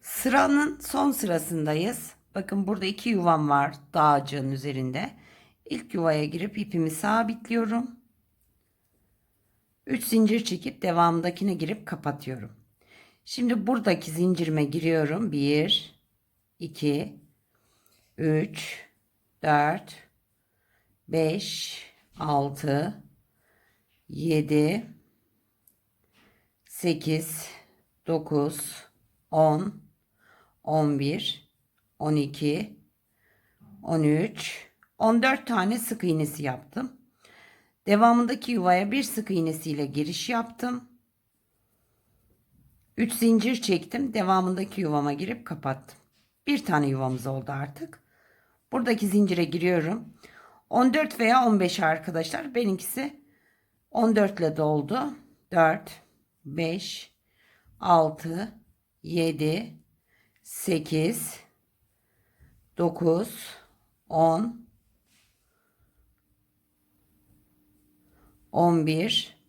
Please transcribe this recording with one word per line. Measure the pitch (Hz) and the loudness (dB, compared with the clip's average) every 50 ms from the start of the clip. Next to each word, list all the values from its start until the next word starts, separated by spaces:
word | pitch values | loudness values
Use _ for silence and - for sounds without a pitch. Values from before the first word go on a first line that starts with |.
| _ | _
Sıranın | - - - - 262 240 277 277 269 285 285 294 302 294 - | -12 -10 -4 -2 2 4 4 4 4 4 2 2 0 -2 -8
son | - - - 277 285 285 262 | -12 -8 -4 0 0 2 0
sırasındayız. | - - 202 175 160 156 - 170 160 156 151 151 156 170 208 247 - - - - _ _ _ _ | 0 -2 -2 -2 -2 -2 -2 -4 -2 -2 0 0 0 0 -2 -4 -6 -10 -16 -18 _ _ _ _
Bakın | 196 190 196 - 202 196 | -8 -6 -4 -2 -2 -2
burada | 185 208 190 180 | -2 -2 -2 -2
iki | 190 202 - - 240 | -4 -6 -4 -2 0
yuvam | 233 196 175 175 165 156 151 147 | 0 2 4 4 4 4 4 4
var | 143 143 139 139 139 - - - - | 4 4 2 2 -2 -8 -18 -6 2
dağcığın | 170 151 151 147 143 139 139 143 143 131 135 | 4 6 6 6 4 2 -2 -6 -4 -4 -4
üzerinde. | 139 131 131 147 135 131 131 127 127 135 196 269 - - - - - - _ _ _ _ _ | -4 -4 -6 -6 -4 -4 -4 -4 -4 -6 -6 -8 -10 -16 -20 -20 -20 -20 _ _ _ _ _
İlk | - - 240 - - - | -8 -8 -8 -8 -6 -6
yuvaya | 180 165 165 156 151 151 | 0 2 2 2 2 0
girip | 151 156 170 175 208 202 - | -2 -2 -4 -6 -6 -6 -6
ipimi | 208 - - 170 160 160 | -8 -4 -2 0 0 0
sabitliyorum. | 156 160 - 202 214 226 226 214 226 - - - 226 233 226 208 220 233 254 254 - - _ _ _ _ _ _ _ _ _ _ _ _ _ _ _ _ _ _ _ _ _ _ _ _ _ _ _ _ _ _ _ _ _ _ _ _ _ | -2 -2 -2 0 2 2 0 0 -4 -8 -6 -4 -2 0 0 0 -2 -2 -4 -4 -10 -16 _ _ _ _ _ _ _ _ _ _ _ _ _ _ _ _ _ _ _ _ _ _ _ _ _ _ _ _ _ _ _ _ _ _ _ _ _
Üç | - - 240 233 | -4 -4 -4 -2
zincir | - - 226 220 208 214 233 226 | 0 4 4 4 4 4 2 0
çekip | - 180 170 - - - - - | -2 -6 -6 -6 -10 -10 -4 -2
devamındakine | 185 170 170 170 170 165 165 160 180 170 - 190 202 185 | 0 4 4 4 4 4 2 0 -2 -4 -2 -2 -2 -2
girip | 165 165 156 156 151 - | -2 -2 -4 -6 -8 -8
kapatıyorum. | - - 156 - 147 139 139 - 131 131 123 107 113 - - _ _ _ _ _ _ _ - - _ _ _ _ | -10 -10 -6 -4 -6 -6 -6 -8 -10 -10 -10 -10 -14 -18 -20 _ _ _ _ _ _ _ -20 -20 _ _ _ _
Şimdi | - - - 247 240 240 220 190 | -14 -6 -2 0 0 0 0 0
buradaki | 202 262 233 208 208 180 170 - - | 0 0 0 2 2 0 0 -2 -8
zincirime | 156 160 175 185 180 160 170 160 156 156 147 | -2 0 2 2 2 2 0 0 2 0 0
giriyorum. | 139 151 170 160 165 165 160 156 143 151 190 226 202 147 | 0 0 0 0 2 2 4 2 2 0 -2 -2 -2 -2
Bir, | 147 139 139 147 151 156 190 - - - - - _ _ _ _ _ _ _ _ _ _ _ _ _ | 0 0 2 2 2 2 2 0 -2 -2 -6 -20 _ _ _ _ _ _ _ _ _ _ _ _ _
iki, | 170 156 143 - - 147 143 143 180 202 - - - _ _ _ _ _ _ _ _ _ _ _ _ _ _ _ _ _ _ - | -14 -14 -10 -2 0 0 0 0 -2 -6 -10 -18 -20 _ _ _ _ _ _ _ _ _ _ _ _ _ _ _ _ _ _ -4
üç, | 156 160 156 156 160 - - - - - - - - _ _ _ _ _ _ _ _ _ _ _ - | 0 0 2 2 0 -2 -6 -10 -12 -12 -12 -14 -16 _ _ _ _ _ _ _ _ _ _ _ 0
dört, | 156 151 147 147 147 165 196 - - - - - _ _ _ _ _ _ _ _ _ _ _ _ _ _ _ _ _ _ _ _ - | 2 4 4 4 2 0 -4 -8 -14 -20 -20 -20 _ _ _ _ _ _ _ _ _ _ _ _ _ _ _ _ _ _ _ _ -4
beş, | 156 160 160 156 160 208 - - - - - - - - - - _ _ _ _ _ - | -2 0 0 0 0 -2 -6 -6 -8 -8 -10 -10 -12 -14 -16 -20 _ _ _ _ _ -8
altı, | 151 151 147 143 139 139 139 139 - 151 139 143 151 185 208 - - - _ _ _ _ _ _ _ _ _ _ _ _ _ _ _ _ _ _ _ _ | -4 0 0 0 0 0 -4 -6 -4 -2 0 0 0 -2 -6 -10 -18 -20 _ _ _ _ _ _ _ _ _ _ _ _ _ _ _ _ _ _ _ _
yedi, | - 143 147 165 160 151 147 143 151 151 151 156 180 214 226 - - - _ _ _ _ _ _ _ _ _ _ _ _ _ _ _ _ _ _ _ _ _ _ _ _ _ _ _ _ _ _ _ _ _ _ | -10 -6 -2 0 2 2 2 4 4 4 4 4 2 -2 -4 -8 -18 -20 _ _ _ _ _ _ _ _ _ _ _ _ _ _ _ _ _ _ _ _ _ _ _ _ _ _ _ _ _ _ _ _ _ _
sekiz, | - - - 175 165 156 - 156 160 156 160 - - - - - - - - _ _ _ _ _ _ _ _ | -16 -4 -2 -2 -2 0 0 -2 -2 -2 -2 -6 -10 -10 -12 -14 -16 -20 -20 _ _ _ _ _ _ _ _
dokuz, | - 165 160 156 - 151 147 143 151 151 - - - - - - - _ _ _ _ _ _ _ _ | -2 -2 -2 -2 0 0 0 0 0 -2 -6 -10 -10 -12 -16 -20 -20 _ _ _ _ _ _ _ _
on, | - 160 156 156 156 156 185 208 - - - - _ _ _ _ _ _ _ _ _ _ _ _ _ _ _ | 2 4 4 6 4 2 0 -4 -8 -10 -18 -20 _ _ _ _ _ _ _ _ _ _ _ _ _ _ _
on | - 151 156 151 147 147 139 | -2 0 2 2 2 2 0
bir, | 139 139 151 - - - - - - _ _ _ _ _ _ _ _ _ _ _ | 0 -2 -2 -2 -4 -6 -6 -8 -12 _ _ _ _ _ _ _ _ _ _ _
on | 147 151 151 | -4 0 0
iki, | 151 143 143 143 - 151 147 147 175 214 - - - _ _ _ _ _ _ _ _ _ _ _ _ _ _ _ _ - - - - - | 0 0 -2 -4 -2 -2 0 0 0 -4 -8 -12 -20 _ _ _ _ _ _ _ _ _ _ _ _ _ _ _ _ -20 -20 -20 -18 -6
on | - 165 160 156 | -2 0 2 4
üç, | 151 151 156 180 220 214 - - - - - - - _ _ _ _ _ _ | 4 4 4 2 -2 -4 -8 -10 -10 -10 -12 -16 -20 _ _ _ _ _ _
on | - 220 226 233 226 | 2 4 4 6 4
dört | 262 269 269 - | 4 2 0 -2
tane | - 240 214 180 196 226 247 | -2 0 0 2 0 0 -2
sık | 226 - 226 220 - | -4 -6 -6 -2 0
iğnesi | 180 160 156 151 147 147 - 147 | 0 2 2 0 -2 -4 -6 -6
yaptım. | 139 127 127 - - - 214 262 254 - - _ _ _ _ _ - - - - - _ _ _ _ _ _ _ | -6 -6 -6 -10 -10 -8 -8 -8 -8 -10 -16 _ _ _ _ _ -20 -20 -20 -20 -20 _ _ _ _ _ _ _
Devamındaki | - 202 208 226 233 233 240 240 233 277 - - - 240 | 2 4 6 8 8 8 6 4 2 0 -4 -4 -2 -2
yuvaya | 226 180 180 180 180 196 202 | 2 4 6 4 4 4 2
bir | 214 277 269 | 0 -2 -2
sık | - - - 214 - | -2 -4 -6 -4 -2
iğnesiyle | 185 175 160 160 156 156 - 165 151 143 147 | 0 0 0 0 -2 -4 -4 -6 -4 -2 -4
giriş | 139 - 143 151 151 175 - - - | -4 -2 -2 -2 -2 -4 -6 -6 -4
yaptım. | 247 233 226 233 - - - 247 247 247 - - _ _ _ _ _ _ _ _ _ _ _ _ _ _ _ _ _ _ _ _ _ _ _ _ _ _ _ _ _ _ _ _ _ _ _ _ _ _ _ _ _ | -2 -2 -4 -4 -8 -6 -6 -6 -6 -6 -10 -14 _ _ _ _ _ _ _ _ _ _ _ _ _ _ _ _ _ _ _ _ _ _ _ _ _ _ _ _ _ _ _ _ _ _ _ _ _ _ _ _ _
Üç | - 233 226 - | -4 -4 -4 -2
zincir | - 233 226 226 220 196 233 262 233 - | 0 2 4 4 4 2 2 -2 -2 0
çektim. | - 190 170 - - - 240 277 262 220 | 0 0 0 0 -4 -6 -6 -6 -4 -2
Devamındaki | 220 190 185 190 190 185 185 185 180 190 196 - - | -2 0 2 2 2 2 0 -2 -4 -4 -6 -6 -4
yuvama | 190 156 151 147 143 147 143 | -2 0 0 0 0 0 -2
girip | 143 170 190 120 - - | -4 -6 -8 -8 -10 -8
kapattım. | - 165 147 - 139 131 - - - - _ _ _ _ _ _ _ _ _ _ | -12 -12 -8 -4 -6 -6 -6 -8 -20 -20 _ _ _ _ _ _ _ _ _ _
Bir | - 285 254 - | -2 -2 -2 0
tane | - 180 151 147 139 | 0 0 2 2 2
yuvamız | 135 131 135 127 127 127 117 | 0 0 -2 -2 -2 -4 -4
oldu | 135 135 135 131 - 139 | -4 -6 -6 -6 -6 -8
artık. | 135 139 139 143 - 330 - - - _ _ _ _ _ _ _ _ _ _ _ _ _ _ - | -8 -8 -8 -10 -12 -14 -14 -16 -20 _ _ _ _ _ _ _ _ _ _ _ _ _ _ -4
Buradaki | 254 240 240 226 214 208 | -2 0 0 0 0 0
zincire | 202 185 208 208 185 180 175 170 | 2 4 4 4 4 4 2 0
giriyorum. | 147 131 175 165 180 180 175 156 160 196 233 - - - _ - - - - - - - _ _ _ | 0 0 0 2 2 2 2 2 0 -2 -4 -8 -14 -20 _ -20 -20 -20 -20 -20 -20 -20 _ _ _
On | - 220 247 262 233 | 2 4 4 4 4
dört | 311 311 - - - | 2 0 -2 -2 0
veya | 240 220 233 254 247 | 2 4 4 4 6
on | 240 220 202 | 6 4 4
beş | 185 180 175 - | 4 2 2 2
arkadaşlar. | 185 160 156 165 - - 170 165 160 - - - 311 294 254 | 2 2 2 0 -2 -4 -4 -4 -4 -2 -4 -8 -8 -4 -2
Benimkisi | 240 240 202 190 190 - - - - 269 294 - - _ _ _ _ _ _ _ _ _ _ _ _ _ _ | 0 0 0 0 -2 -4 -8 -6 -6 -6 -6 -8 -12 _ _ _ _ _ _ _ _ _ _ _ _ _ _
on | - 226 233 226 220 | -2 2 2 4 6
dört | 214 208 196 202 190 | 4 4 2 2 0
ile | 170 160 151 | -2 0 0
doldu. | 156 156 151 151 151 139 143 190 254 277 294 262 - - _ _ _ _ _ - | 2 2 2 2 2 0 -2 -2 -4 -4 -4 -8 -12 -20 _ _ _ _ _ 2
Dört, | 175 165 160 160 160 - - - - _ _ _ _ _ _ _ _ _ | 4 4 4 4 0 -6 -14 -20 -20 _ _ _ _ _ _ _ _ _
beş, | 143 143 156 165 160 165 196 180 - - - - - _ _ _ _ _ _ _ _ _ _ _ _ _ _ | -10 -6 -4 -2 -2 -2 -4 -6 -10 -12 -12 -14 -18 _ _ _ _ _ _ _ _ _ _ _ _ _ _
altı, | - 185 175 165 160 156 156 156 - 165 165 175 202 226 - - _ _ _ _ _ _ _ _ _ | 2 4 6 6 6 4 0 -4 -8 -8 -6 -6 -8 -10 -12 -20 _ _ _ _ _ _ _ _ _
yedi, | 160 165 175 165 165 160 135 151 151 160 185 226 233 - - _ _ _ _ _ _ _ _ _ _ _ _ _ | -4 -2 0 0 0 0 0 0 0 0 -2 -4 -8 -14 -20 _ _ _ _ _ _ _ _ _ _ _ _ _
sekiz, | - - - - - 180 160 156 - 165 156 156 170 233 - - - - - - _ _ _ _ _ _ _ _ _ _ _ _ _ _ _ _ _ _ _ - - _ _ _ _ _ - | -18 -14 -10 -4 -2 -2 -2 -2 -2 -2 0 0 0 0 -2 -6 -10 -12 -14 -20 _ _ _ _ _ _ _ _ _ _ _ _ _ _ _ _ _ _ _ -20 -20 _ _ _ _ _ -2
dokuz, | 180 170 165 - 175 170 165 170 214 - - - - - - - - _ _ _ _ _ _ _ _ _ | -2 -2 0 0 2 2 2 2 0 -4 -8 -14 -16 -16 -18 -20 -20 _ _ _ _ _ _ _ _ _
on, | - 160 165 165 160 165 208 233 233 - - _ _ _ _ _ _ _ _ _ _ _ _ _ _ _ _ _ _ _ _ _ _ _ _ _ _ _ _ _ _ _ _ _ _ _ _ _ _ _ _ _ _ _ _ _ _ _ _ _ _ _ _ _ _ _ _ _ _ _ _ _ _ _ _ _ _ _ _ _ _ _ _ _ _ _ _ _ - | 0 2 4 4 4 2 0 -4 -6 -12 -18 _ _ _ _ _ _ _ _ _ _ _ _ _ _ _ _ _ _ _ _ _ _ _ _ _ _ _ _ _ _ _ _ _ _ _ _ _ _ _ _ _ _ _ _ _ _ _ _ _ _ _ _ _ _ _ _ _ _ _ _ _ _ _ _ _ _ _ _ _ _ _ _ _ _ _ _ _ 0
on | - 170 175 170 165 156 | 2 4 4 4 4 2
bir | 156 156 160 175 220 - - - - - _ _ | 2 0 0 0 0 0 -2 -2 -4 -14 _ _